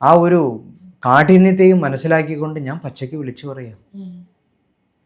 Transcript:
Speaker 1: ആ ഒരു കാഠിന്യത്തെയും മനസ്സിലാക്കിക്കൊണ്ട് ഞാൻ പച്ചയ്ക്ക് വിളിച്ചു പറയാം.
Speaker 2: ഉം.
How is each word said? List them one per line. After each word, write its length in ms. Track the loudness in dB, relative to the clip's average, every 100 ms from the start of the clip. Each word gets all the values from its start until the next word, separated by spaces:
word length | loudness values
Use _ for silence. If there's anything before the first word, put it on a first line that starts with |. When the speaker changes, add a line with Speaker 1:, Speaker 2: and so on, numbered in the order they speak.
| 2
Speaker 1:
ആ 20 | 4
ഒരു 160 | 4 0 0 -6 -14 -20 -20 _ 0
കാഠിന്യത്തെയും 720 | 2 4 4 4 4 4 2 0
മനസ്സിലാക്കിക്കൊണ്ട് 720 | -4 -2 -2 -2 -8 -8 -8 -10
ഞാൻ 80 | -12
പച്ചയ്ക്ക് 320 | -14 -14 -14 -12
വിളിച്ചു 220 | -14 -14 -16
പറയാം. 280 | -16 -18 -20 _ -20
Speaker 2:
ഉം. 120 | -20 -20 -20 _ _ _ _ _ _ _